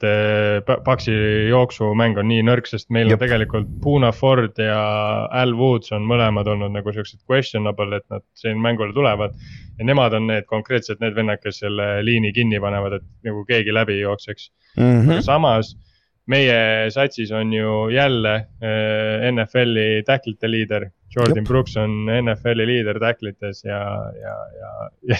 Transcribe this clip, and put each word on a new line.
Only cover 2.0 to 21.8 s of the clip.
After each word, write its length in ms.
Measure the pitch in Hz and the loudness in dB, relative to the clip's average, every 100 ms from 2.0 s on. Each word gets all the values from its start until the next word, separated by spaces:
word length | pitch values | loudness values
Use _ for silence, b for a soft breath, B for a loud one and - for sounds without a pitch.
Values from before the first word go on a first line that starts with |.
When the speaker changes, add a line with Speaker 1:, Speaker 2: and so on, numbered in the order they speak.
| 117 101 | 2 2
Speaker 1:
on 100 | 107 | 2
nii 140 | 113 113 | 2 4
nõrk, 220 | 123 - | 2 0
sest 160 | 104 - | -8 -2
meil 180 | 117 113 | 2 4
on 80 | 110 | 4
Speaker 2:
Jep. 80 | |
Speaker 1:
tegelikult 420 | 123 113 107 110 98 - | 2 0 0 -2 -4 -4
Poona 300 | 143 143 120 | 0 4 4
Ford 420 | 110 135 127 113 107 | 4 4 4 2 0
ja 200 | 107 107 107 107 107 107 110 | 0 0 0 0 -2 -2 -2
Al 300 | 123 127 117 | 0 0 2
Woods 340 | 131 117 - | 2 2 -2
on 140 | 107 107 | -4 0
mõlemad 400 | 120 113 104 104 | 2 2 2 0
olnud 240 | 104 101 | -2 -4
nagu 240 | 104 101 | -6 -6
siuksed 300 | 104 101 - - | -8 -10 -10 -2
questionable, 720 | 131 127 107 104 104 101 101 | 0 0 -2 -2 -2 -4 -4
et 100 | - | -8
nad 120 | 101 - | -14 -14
siin 280 | _ 113 110 | _ -6 -2
mängule 320 | 117 113 104 | 0 0 -2
tulevad. 400 | 113 135 104 104 - B B B | 0 2 2 -2 -6 B B B
Ja 120 | B | B
nemad 300 | 113 139 120 | 0 2 4
on 140 | 110 110 | 2 0
need 180 | 110 101 | -2 -2
konkreetselt 540 | 110 - 123 - 104 | -4 -2 -4 -2 -6
need 160 | 113 107 | -4 -2
vennad, 240 | 110 104 | -2 -2
kes 160 | 104 - | -6 -8
selle 380 | 104 104 101 104 | -6 -4 -2 -2
liini 260 | 107 117 107 | 0 0 0
kinni 280 | 107 117 104 | 0 0 0
panevad, 380 | 101 101 98 98 | -2 -4 -4 -6
et 80 | - - | -10 -14
nagu 180 | 113 104 | -10 -8
keegi 300 | 101 120 107 | -2 0 2
läbi 200 | 110 110 | 0 0
ei 100 | 101 | 0
jookseks. 460 | 101 101 - 107 - _ _ - | -2 -4 -8 -16 -18 _ _ -2
Speaker 2:
Mhm. 340 | 123 120 123 | 2 4 4
Speaker 1:
Aga 120 | 165 | 4
samas 520 | - 147 156 113 110 - - _ _ _ - | 2 2 4 2 0 -8 -20 _ _ _ -2
meie 600 | 135 135 117 110 110 110 | 2 4 4 2 2 0
satsis 420 | 120 139 127 110 | 0 -2 -2 -4
on 180 | 110 110 | -2 -2
ju 360 | 110 107 107 110 | 0 0 0 0
jälle, 440 | 127 139 123 107 107 107 - | 2 2 2 2 0 -4 -8
äh, 640 | 113 110 107 107 107 107 123 | -4 -2 -2 -2 -2 -2 0
N 60 | 123 | 0
F 160 | 107 127 | 0 0
L-i 480 | 123 110 107 107 | 2 2 0 0
tacklite 420 | 107 113 - 104 113 | 0 0 -2 -6 -2
liider. 460 | 113 107 104 98 - _ | -2 -2 -4 -6 -14 _
Jordan 220 | 123 117 117 | 0 2 2
Speaker 2:
Jep. 80 | 110 | 2
Speaker 1:
Brooks 300 | 127 - | 0 0
on 320 | 110 | -2